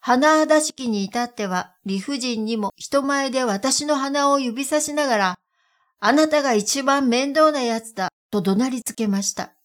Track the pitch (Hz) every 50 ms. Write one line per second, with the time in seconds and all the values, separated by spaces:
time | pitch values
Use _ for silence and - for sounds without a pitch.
0 | - - 247 247 277 302 311 311 311 302 311 302 302 - - - 269 240 214 202
1 | 196 190 - 233 240 240 - - 214 190 180 180 180 - _ _ _ 196 196 196
2 | 190 - 285 262 240 254 240 220 220 214 233 220 208 196 - _ - - - 277
3 | 269 277 285 277 269 269 233 262 254 233 202 196 196 262 262 - 294 294 302 277
4 | 269 277 277 285 285 285 277 277 262 247 220 247 277 - 311 302 302 - 294 302
5 | 294 269 240 208 196 185 180 _ _ _ _ _ _ _ _ _ _ _ _ _
6 | - 208 247 302 311 311 294 302 277 277 233 214 196 - - 277 269 277 277 277
7 | 269 247 233 247 269 285 277 311 311 311 302 285 254 240 226 226 226 - - -
8 | 185 180 _ _ _ _ - 208 175 196 196 196 247 262 247 247 220 - - -
9 | 226 208 196 196 196 - - - 180 - _ _ _